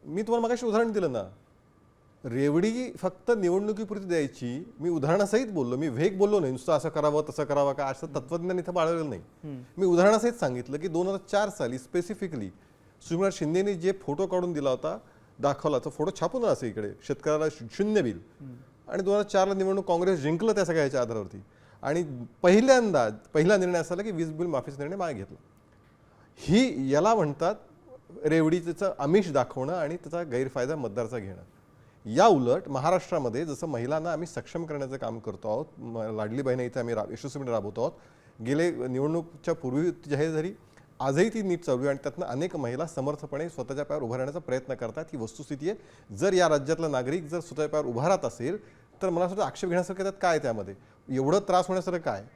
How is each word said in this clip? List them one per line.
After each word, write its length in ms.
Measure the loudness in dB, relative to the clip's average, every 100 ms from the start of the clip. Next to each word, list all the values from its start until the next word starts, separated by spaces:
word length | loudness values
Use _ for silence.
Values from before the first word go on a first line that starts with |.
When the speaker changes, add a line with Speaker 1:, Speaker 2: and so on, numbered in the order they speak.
| -6
Speaker 1:
मी 160 | -6
तुम्हाला 260 | 0 0 2
मगाशी 180 | 0 0
उदाहरण 260 | 2 2
दिलं 200 | 2 0
ना, 200 | -2 -6 -12 _ _ _ _ _ _ _ _ -6
रेवडी 680 | 0 2 4 2 0 -6 -4
फक्त 340 | -6 -6 -2 2
निवडणुकीपुरती 680 | 2 2 0 -4 -6 -8 -2
द्यायची. 680 | 0 0 -4 -8 -6 -10 -6
मी 100 | -2
उदाहरणासहित 580 | 0 2 2 4 2 0
बोललो, 300 | -2 -2 0
मी 100 | -2
वेग 300 | 0 0 4
बोललो 220 | 4 4
नाही, 120 | 2
नुसतं 220 | -2 2
असं 160 | 2 2
करावं, 340 | 0 2 2 -2
तसं 140 | -4
करावं 300 | 0 2 2
का, 120 | 2 -4
असं 220 | -4 -6
तत्वज्ञान 520 | -8 -4 -4 -2 -4
इथं 140 | -2
बाळगलेलं 360 | 0 2 0 -2
नाही. 120 | -6
Speaker 2:
हम्म. 400 | -10 _ -12 -12 -14 0
Speaker 1:
मी 80 | 4
उदाहरणासहित 480 | 8 8 8 4
सांगितलं 440 | 0 -2 -2 -4 -4
की 100 | -2
दोन 200 | 0 0
हजार 120 | -2 0
चार 180 | 0 0
साली 280 | -2 -4 -4
specifically 680 | -4 -4 -4 -6 -6 -6 -8 -12 -20 _ -20 _ -6
सुमित्रा 200 | 0 0
शिंदेनी 420 | 0 0 2 2
जे 180 | 0 0
फोटो 340 | -2 -4 -2 0
काढून 280 | 0 0
दिला 160 | 0 0
होता, 280 | 0 -2 -6 -12 -20 -20 -2
दाखवला, 400 | 0 2 0 0
तो 100 | -2
फोटो 220 | -4 -4 -2
छापून 240 | -2 0
असेल 260 | 2 2 0
इकडे, 220 | -4 -6 -8 -6
शेतकऱ्याला 420 | -4 0 0 0
शू-, 180 | -4 -16
शून्य 300 | -2 2 4
बिल. 180 | 2 -2 -10 -20
Speaker 2:
हम्म. 140 | -18 -18 -20 _ -8
Speaker 1:
आणि 160 | -4
दोन 100 | 2
हजार 120 | 2 2
चारला 280 | 2 2
निवडणूक 340 | 2 0 0 2
काँग्रेस 320 | 2 4 2
जिंकलं 320 | 2 0 2
त्या 140 | 2 2
सगळ्याच्या 360 | 2 2 2
आधारावरती. 420 | -2 -2 -6 -12 -20 _ -20 -10
आणि 440 | -4 -2 -2 -8 -12 2
पहिल्यांदा, 680 | 8 8 10 6 6 4 2 0 -4
पहिला 240 | 2 4 4
निर्णय 220 | 4 0
असा 140 | 0
आला 100 | -4
की 80 | -4
वीज 200 | -4 -4
बिल 140 | -2 -2
माफीचा 300 | -2 -4 -8
निर्णय 180 | -8 -4
मागे 180 | -4
घेतला. 240 | -6 -10 -14 -20 _ _ _ _ _ _ _ -20 -12
ही, 540 | 4 4 6 2 2
याला 220 | 4 4 4
म्हणतात 400 | 2 2 -2 -2 -8 -20 -20 -20 _ -4 2
रेवडीचं 680 | 4 4 2 -2 -2 -2 -2
आमिष 320 | 2 4 4
दाखवणं 420 | 2 0 -2 -4
आणि 220 | -2 -4 -6
त्याचा 260 | -8 -6
गैरफायदा 520 | -4 -2 -2 -2 -4 -2
मतदाराचा 440 | -4 -4 -4 -6
घेणं. 220 | -8 -14 -18 -20 _ -20 -20 -18 -4
या 220 | 6 8
उलट 400 | 8 4 2 0
महाराष्ट्रामध्ये 800 | -2 2 0 0 -2 0 -2 -4
जसं 220 | -6 -4
महिलांना 440 | -4 -2 -2 -2
आम्ही 160 | -6 -6
सक्षम 380 | -10 -8 -8 -6
करण्याचं 320 | -6 -6 -6
काम 220 | -8 -8
करतो 300 | -8 -8 -4
आहोत, 160 | -4 -4 -12
म-, 380 | -10 -6 -6 -4
लाडली 260 | -4 -2
बहिणी 240 | -2 -2 -2
इथे 140 | -4
आम्ही 160 | -2 -2
रा-, 160 | -4
यशस्वीपणे 400 | -8 -10 -8 -2
राबवतो 300 | -2 -2 -4
आहोत. 100 | -4 -4 -20 -20 -20 -12
गेले 460 | -2 0 0 0 -4
निवडणूकच्या 680 | -2 -2 -2 -6 -10 -4 -4
पूर्वी 360 | -2 0 0
ती 180 | -2 -4
जाहीर 220 | 0 0
झाली, 220 | 0 -4 -8 -18 -20 -20 -6
आजही 300 | 0 4 2
ती 120 | 2
नीट 220 | -2 -2
चालू 160 | 0 0
आहे 100 | 0
आणि 80 | -2
त्यातनं 280 | -4 -6 -6
अनेक 300 | -4 -4 -4
महिला 300 | -6 -4 -6
समर्थपणे 640 | -4 -4 -4 -6 -6 -8
स्वतःच्या 360 | -8 -8 -6 -4
पायावर 180 | -4
उभं 120 | -4 -4
राहण्याचा 240 | -4 -6
प्रयत्न 340 | -4 -4 -4
करतात. 320 | -6 -6 -8 -10
ही 40 | -8
वस्तुस्थिती 520 | -8 -10 -10 -6 -4
आहे. 460 | -6 -10 -20 -16 -2
जर 180 | 2
या 160 | 4 6
राज्यातला 380 | 4 2 -2 0
नागरिक 360 | -2 -2 -4
जर 160 | -4 -8
स्वतःच्या 300 | -8 -6 -2
पायावर 180 | -2 -2
उभा 200 | -2 2
राहत 180 | 2 0
असेल, 560 | -6 -6 -6 -10 -20 -20 -4
तर 80 | -2
मला 160 | 0 0
असं 100 | 0
वाटतं 120 | -4
आक्षेप 220 | -2 -2
घेण्यासारखं 320 | 0 -2 -4
त्यात 120 | -4 0
काय, 180 | 2 2
त्यामध्ये 360 | 0 -4 -6 -12 -18 _ -6
एवढं 300 | -2 2 2
त्रास 280 | 4 2 2
होण्यासारखं 320 | -2 -2 -4
काय? 260 | -4 -6 -8